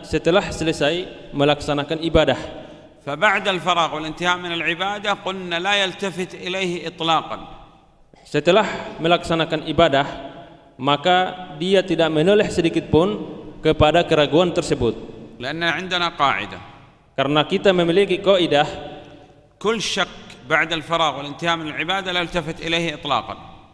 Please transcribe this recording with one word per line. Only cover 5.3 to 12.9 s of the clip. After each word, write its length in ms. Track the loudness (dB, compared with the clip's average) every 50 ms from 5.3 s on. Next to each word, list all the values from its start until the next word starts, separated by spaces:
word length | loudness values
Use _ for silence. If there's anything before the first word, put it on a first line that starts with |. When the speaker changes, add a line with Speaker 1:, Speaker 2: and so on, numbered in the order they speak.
| -6 -6 -6 -6 -4 -2 0
Speaker 2:
لا 160 | 0 2 2
يلتفت 560 | 2 0 -2 -4 -6 -6 -4 -6 -8 -8 -8 -12 -8
إليه 480 | -6 -4 -2 -2 -2 -4 -4 -8 -10
إطلاقًا. 460 | -8 -4 0 2 2 0 0 -4 -10 -12 -12 -16 -18 -20 -20 -20 -20 -20 _ _ _ _ -20 _ -20 _ -20 -4
Speaker 1:
Setelah 400 | -4 0 4 4 4 4 4 2 -4 -8 -10 -12 -10 -2
melaksanakan 640 | 2 2 2 2 2 -2 0 0 0 -2 -2 -6 -4
ibadah, 400 | -4 2 4 4 6 6 2 2 0 -4 -12 -14 -14 -16 -18 -20 -20 -20 -20 -20 -20 -14
maka 720 | -4 0 0 0 2 4 4 4 4 2 0 -4 -10 -12 -14 -10
dia 240 | -6 0 2 4 2
tidak 320 | 4 2 2 2 2 2
menoleh 400 | 4 2 4 6 6 4 4 2
sedikit 400 | 0 0 0 2 0 0 0 4